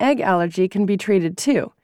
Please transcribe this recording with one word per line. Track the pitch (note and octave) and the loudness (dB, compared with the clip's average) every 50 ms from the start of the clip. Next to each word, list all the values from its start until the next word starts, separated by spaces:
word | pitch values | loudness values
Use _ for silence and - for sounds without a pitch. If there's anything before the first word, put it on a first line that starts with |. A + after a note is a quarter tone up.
egg | A3+ C4+ D4 B3+ | 0 0 0 0
allergy | - - F#3 F3 E3+ F3 E3 F#3 F#3 | 2 0 2 2 0 -2 0 -2 -2
can | F#3+ - G3 G#3 | 0 0 -2 0
be | F#3 G3+ | 0 0
treated | F#3+ - - G3+ F#3+ E3 E3 F3 | -2 0 0 0 2 2 0 -4
too. | - - C#4 C#4 F3+ - - - _ | -4 -2 0 0 0 0 -4 -10 _